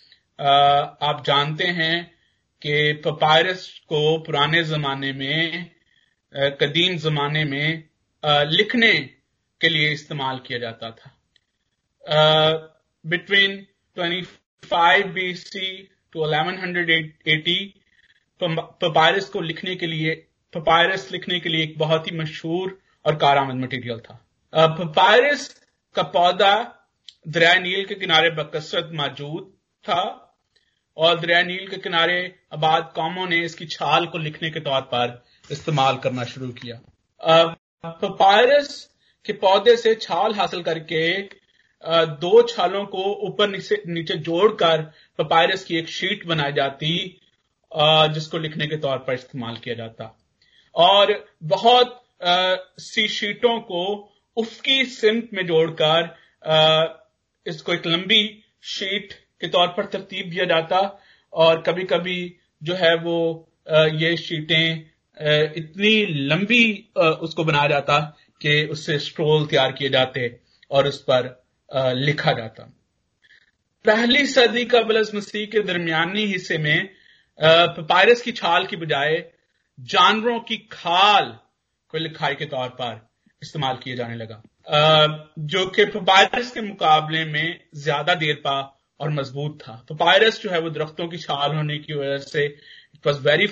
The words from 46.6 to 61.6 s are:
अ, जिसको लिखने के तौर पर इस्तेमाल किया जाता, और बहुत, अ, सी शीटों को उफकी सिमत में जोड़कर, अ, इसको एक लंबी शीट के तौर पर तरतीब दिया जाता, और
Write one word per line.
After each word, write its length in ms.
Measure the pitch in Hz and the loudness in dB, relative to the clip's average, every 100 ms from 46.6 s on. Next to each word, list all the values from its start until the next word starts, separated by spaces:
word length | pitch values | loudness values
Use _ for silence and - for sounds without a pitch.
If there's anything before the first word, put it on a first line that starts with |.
| 135 127 156 175 92 - _ _ _ _ _ 156 | -2 -4 -4 -4 -6 -14 _ _ _ _ _ 0
अ, 300 | 151 156 156 | 4 4 4
जिसको 320 | 156 - 165 | 0 -6 -8
लिखने 280 | 160 - 151 | -8 -6 -6
के 100 | 156 | -4
तौर 220 | 143 127 | -4 -4
पर 160 | - | -4
इस्तेमाल 420 | 127 - 135 113 113 | -8 -8 -10 -10 -10
किया 180 | 127 | -10
जाता, 440 | 113 113 - 110 _ _ _ _ _ _ | -10 -10 -14 -18 _ _ _ _ _ _
और 520 | 170 175 202 202 202 - _ | 4 6 6 4 0 -8 _
बहुत, 640 | 156 185 226 247 240 - _ _ | -4 2 6 6 4 -2 _ _
अ, 340 | 175 180 185 185 - - | 0 2 2 -2 -6 -20
सी 300 | - 226 214 | -8 -4 -4
शीटों 520 | - 208 202 240 226 | -4 -8 -2 -2 -2
को 520 | - 175 185 208 - _ _ 233 | -6 -6 -4 -6 -10 _ _ -8
उफकी 480 | 220 - - 269 | -8 -8 -2 -2
सिमत 440 | 262 - 214 226 233 | -2 0 0 0 -4
में 120 | 196 175 | -8 0
जोड़कर, 680 | 160 160 160 156 165 170 - _ _ | 0 0 0 2 2 0 -10 _ _
अ, 420 | - 156 156 156 160 - _ _ _ _ 175 | 0 4 4 4 0 -6 _ _ _ _ -12
इसको 280 | 156 - | -10 -4
एक 120 | 170 170 | -4 -2
लंबी 580 | 170 190 220 214 - _ _ | -4 2 2 0 -8 _ _
शीट 500 | - - 190 202 202 - _ _ | -14 -10 -6 -8 -10 -20 _ _
के 80 | 175 | -2
तौर 200 | 185 175 | 0 2
पर 180 | 208 202 | -2 -6
तरतीब 440 | 190 - 190 185 | -8 -10 -12 -8
दिया 140 | 175 | -4
जाता, 580 | 175 165 156 185 202 - _ _ _ | 0 0 2 0 0 -6 _ _ _
और 300 | 160 160 160 | 2 4 4